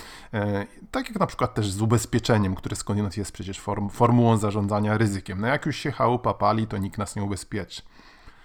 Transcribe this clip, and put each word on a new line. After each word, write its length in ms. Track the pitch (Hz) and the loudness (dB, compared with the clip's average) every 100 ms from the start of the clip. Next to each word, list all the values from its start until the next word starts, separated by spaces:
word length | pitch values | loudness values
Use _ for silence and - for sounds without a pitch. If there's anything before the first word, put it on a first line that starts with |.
| - - - | -18 -18 -8
E, 320 | 110 104 101 101 - - | -4 -2 -2 -6 -12 -8
tak 180 | 254 262 | -6 -6
jak 120 | 208 | -2
na 60 | 120 | -2
przykład 280 | - 123 | 0 -2
też 160 | - 104 | 0 -2
z 120 | 95 | 0
ubezpieczeniem, 720 | 110 117 - 120 - 110 98 | 4 4 2 -2 2 2 2
które 220 | 92 - 104 | -2 -6 -8
skądinąd 400 | - 101 101 107 | -4 -2 -2 -4
jest 160 | 98 | -8
przecież 280 | - 90 98 | -8 -12 -10
form-, 300 | - 101 101 | -6 -4 -4
formułą 460 | - 123 120 117 113 | 4 6 8 6 6
zarządzania 640 | 107 104 101 104 104 107 | 2 0 0 2 2 2
ryzykiem. 420 | 110 98 - 95 | 2 0 -6 -4
No 60 | 110 | -2
jak 200 | 143 160 | 0 -2
już 100 | 131 | -4
się 140 | 151 | -6
chałupa 440 | - 117 120 113 | 0 2 2 0
pali, 320 | 101 101 110 110 | 2 2 2 0
to 120 | 101 | -2
nikt 200 | 98 - | -4 -4
nas 180 | 101 - | -6 -4
nie 60 | |
ubezpieczy. 600 | 101 95 - 107 90 - - - - - - - | -4 -4 -6 -8 -8 -12 -18 -20 -20 -20 -20 -20